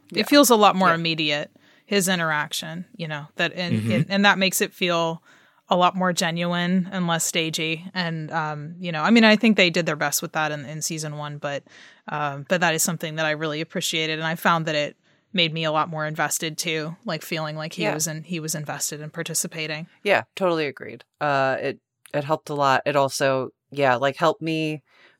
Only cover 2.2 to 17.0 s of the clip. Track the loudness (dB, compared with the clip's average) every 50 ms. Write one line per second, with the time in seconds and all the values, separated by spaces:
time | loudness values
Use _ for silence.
2.2 | 0 0 0 -2 -2 -4 -6 -8 -8 -8 -10 -12 -12 -12 -12 -10 -10 -8 -8 -10
3.2 | -10 -10 _ -4 -4 -2 -2 -4 -4 -2 -2 0 0 2 2 0 0 2 2 4
4.2 | 6 6 6 4 2 2 2 0 -2 -4 -4 -2 0 0 2 2 0 -2 -2 -6
5.2 | _ _ -20 _ _ _ _ _ _ 0 4 4 4 4 4 2 0 0 0 0
6.2 | 0 0 0 -2 -2 0 0 0 0 2 2 2 0 0 -2 -2 0 0 0 0
7.2 | 0 -2 -2 -2 -2 -2 -2 -2 -2 -2 -4 -6 -8 -8 -6 -6 -4 -4 -4 -6
8.2 | -6 -6 -4 -4 -4 -4 -6 -8 -10 -12 -12 -10 -8 -6 -4 0 4 6 6 8
9.2 | 8 8 6 6 6 6 6 6 6 6 4 2 0 0 0 0 0 0 0 -2
10.2 | -4 -4 -2 -2 -2 -2 -2 -6 -8 -10 -10 -8 -6 -6 -6 -6 -8 -8 -8 -10
11.2 | -10 -10 -10 -8 -6 -6 -6 -8 -10 _ -20 -20 -20 -20 -20 _ _ -8 -4 -4
12.2 | -4 -4 -4 -6 -4 -2 0 2 2 2 2 0 0 -2 -2 -4 -6 -6 -4 -2
13.2 | -2 -2 0 -2 -2 -4 -4 -4 -6 -6 -6 -4 -4 -2 -2 -2 -2 -2 -2 -2
14.2 | -2 -4 -2 0 2 2 2 2 2 0 -2 -2 -2 -4 -6 _ _ _ _ _
15.2 | _ _ 0 2 2 2 0 -2 -2 0 0 0 0 -2 -4 -6 -6 -4 -4 -2
16.2 | -2 -2 -2 -4 -4 -4 -6 -4 -4 -4 -4 -4 -4 -6 -10 -10